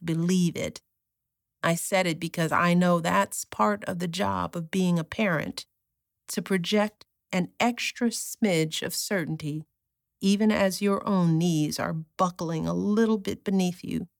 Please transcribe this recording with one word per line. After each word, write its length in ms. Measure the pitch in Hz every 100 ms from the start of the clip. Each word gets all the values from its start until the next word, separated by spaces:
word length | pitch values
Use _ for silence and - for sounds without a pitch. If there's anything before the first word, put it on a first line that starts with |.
believe 540 | 170 165 175 185 175 -
it. 240 | - - - _ _ _ _ _ _ _
I 120 | 165 170
said 300 | - 190 180
it 140 | 160
because 320 | 165 - 160
I 220 | 147 175
know 260 | 175 180 175
that's 460 | 165 185 202 - -
part 380 | - 214 208 202
of 140 | 180
the 80 | 180
job 480 | 170 196 190 175 175
of 140 | 165
being 300 | 190 180 170
a 40 |
parent, 640 | 160 - 214 160 - - - _ _ _ _ _ -
to 140 | -
project 640 | 170 190 170 208 214 - _ _ _
an 180 | 185 175 -
extra 500 | 233 240 - - 240
smidge 760 | - - - 214 165 160 -
of 100 | -
certainty, 680 | - - 202 156 156 151 156 156 _ _ _ _ _
even 320 | 190 202 214
as 300 | 214 196 180
your 260 | 202 196 -
own 300 | 196 170 160
knees 420 | 175 156 147 -
are 140 | 104 165 160 -
buckling 500 | 185 175 165 160 165
a 60 |
little 440 | 175 196 208 226 220
bit 280 | 196 202 -
beneath 360 | 190 180 175
you 280 | 180 165 175